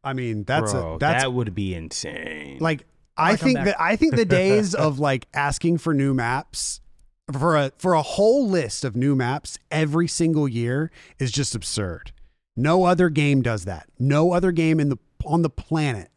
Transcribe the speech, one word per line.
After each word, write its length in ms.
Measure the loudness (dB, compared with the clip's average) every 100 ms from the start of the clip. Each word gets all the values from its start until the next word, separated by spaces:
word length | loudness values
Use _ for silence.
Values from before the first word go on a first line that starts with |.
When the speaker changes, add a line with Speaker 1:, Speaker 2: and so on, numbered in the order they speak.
Speaker 1:
I 80 | -8
mean, 320 | -6 -4 -6
that's 280 | -2 0 0
Speaker 2:
Bro, 240 | -2 -4 -4
Speaker 1:
a, 20 |
that's 240 | 0 0
Speaker 2:
that 80 | 0
would 220 | -2 -4
be 200 | -4 -4
insane. 840 | -6 -8 -10 -10 -10 -12 -12 -14 -4
Speaker 1:
like, 240 | -2 -4 -8 _ _ -2
Speaker 3:
I 120 | 2
Speaker 1:
I 20 |
Speaker 3:
might 60 | 2
come 60 | 2
Speaker 1:
think 100 | 0
Speaker 3:
back. 60 | 0
Speaker 1:
that, 140 | 0
I 160 | 0 2
think 200 | 2 2
the 80 |
Speaker 3:
<laughs> 20 | 2
Speaker 1:
days 480 | 2 4 2 2
of, 240 | 0 0 0
like, 280 | 0 -2 -4
asking 460 | -4 -2 0 0 0
for 160 | 0
new 180 | 0 2
maps 680 | 0 0 -4 -6 -8 -8 -10 -16 -20 _ _ -10
for 240 | -2 2 2
a, 160 | 0 -2
for 160 | 0
a 80 | 2
whole 440 | 0 2 4 4 2
list 380 | 0 0 -4
of 100 | -4 0
new 200 | 0 2
maps 420 | 0 -2 -6 -16 -6
every 360 | -2 0 0 0
single 380 | 0 0 2 0
year 440 | -2 -2 -2 -4 -8 -18 -6
is 120 | -4
just 220 | -2 -2
absurd. 580 | -4 -6 -4 -4 -6 -14 -20 -20 _ _ -2
No 280 | 2 4
other 240 | 4 4 4
game 320 | 4 2 2
does 240 | 2 -2
that. 220 | -6 -10 -12 -2
No 340 | 2 4 4
other 200 | 2 2
game 260 | 2 2 2
in 120 | 0
the, 80 | -2 _ -10
on 180 | -2 0
the 80 | 0
planet 600 | -4 -4 -2 -2 -4 -10